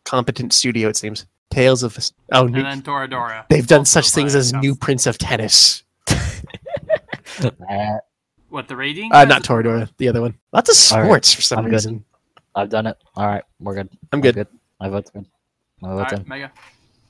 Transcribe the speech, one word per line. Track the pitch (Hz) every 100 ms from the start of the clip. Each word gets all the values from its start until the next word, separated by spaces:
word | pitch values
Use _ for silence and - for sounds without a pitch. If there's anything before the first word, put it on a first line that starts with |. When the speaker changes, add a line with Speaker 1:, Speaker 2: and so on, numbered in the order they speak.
Speaker 1:
competent | - 127 120 123 120
studio, | - 127 113 110
it | -
seems. | 107 107 - _ -
Tales | 135 127 127
of... | 120 - - _ -
Oh, | 127 123
Speaker 2:
And | 131
Speaker 1:
new, |
Speaker 2:
then | 139 139
Toradora. | 147 139 131 131 117 110 -
Speaker 1:
they've | 151 120
done | 147
Speaker 2:
Also | 139 170
Speaker 1:
such | -
things | 156 143
Speaker 2:
by | 139
Speaker 1:
as | 123
Speaker 2:
Cast. | 131
Speaker 1:
New | 139 135
Prince | - 131 123
of | -
Tennis. | - 113 107 - - - _ _ -
<laughs> | - - - - - - 698 - 640 - - - - 123 - 92
Speaker 3:
Uh, | 101 107 90 - _ _ _ _
Speaker 2:
What, | 143 123
the | 131
rating? | 139 160 220
Speaker 1:
Uh, | 147 139
not | 131
Toradora, | - 117 113 113 110 -
the | 127
other | 117
one. | 117 - _
Lots | 233 240
of | 415 - 110
Speaker 3:
All |
right. | -
Speaker 1:
sports | 156 -
for | -
some | - 113
Speaker 3:
I'm | 113
good. |
Speaker 1:
reason. | 110 110 110 - _ _ _ _ 101
Speaker 3:
I've | 104
done | 110 110
it. | - _ 95
All | 104
right, | 104 - _
we're | 101
good. | 98 95
Speaker 1:
I'm | - - 143
Speaker 3:
I'm |
Speaker 1:
good. | 135 110
Speaker 3:
good. | 104 _ _ -
My | 98
vote's | 98 -
good. | 101 95 _ _ _ _ -
My | 92
vote's | 95 117
Speaker 2:
All | 101
right, | 90
Speaker 3:
in. |
Speaker 2:
Mega. | 135 139 _ - _ _ _